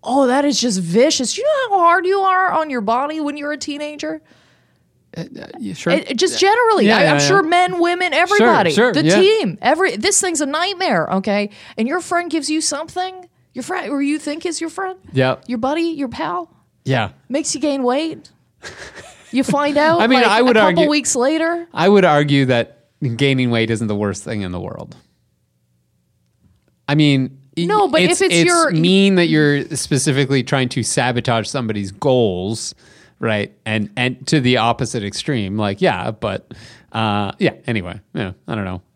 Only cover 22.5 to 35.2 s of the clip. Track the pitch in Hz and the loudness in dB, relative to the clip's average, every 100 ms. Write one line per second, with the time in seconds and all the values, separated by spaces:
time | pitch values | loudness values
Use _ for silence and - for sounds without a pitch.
22.5 | 120 117 - _ _ 135 117 139 131 123 | 0 -2 -10 _ _ -6 0 0 2 0
23.5 | 117 113 110 110 104 104 95 - 110 95 | 0 0 -2 -2 -2 -2 -4 -8 -6 -6
24.5 | 90 92 - - - _ _ _ _ _ | -8 -10 -12 -16 -18 _ _ _ _ _
25.5 | _ _ _ _ _ _ _ _ _ _ | _ _ _ _ _ _ _ _ _ _
26.5 | _ _ _ - 147 147 135 131 - _ | _ _ _ -2 2 4 4 0 -8 _
27.5 | - 175 427 381 302 - 349 381 339 339 | -4 0 2 2 2 2 2 2 4 4
28.5 | 349 311 160 170 190 196 185 170 156 147 | 2 2 2 2 4 4 4 2 2 2
29.5 | 143 - 147 - 139 156 135 135 139 120 | 0 -4 -8 -2 -2 0 0 2 0 0
30.5 | 139 123 - 110 - 123 123 123 117 104 | -2 0 -2 -2 0 0 0 0 -2 -2
31.5 | 139 113 104 98 95 143 127 113 90 95 | -6 -4 -4 -6 -4 0 2 2 0 -6
32.5 | 113 - - _ _ _ _ 113 104 101 | -6 -10 -14 _ _ _ _ -4 -2 -4
33.5 | _ 110 110 104 - 127 127 - 156 123 | _ -4 -4 -4 -2 -4 -4 -2 0 2
34.5 | 123 117 - 120 123 101 - | 2 2 -2 -4 -6 -8 -8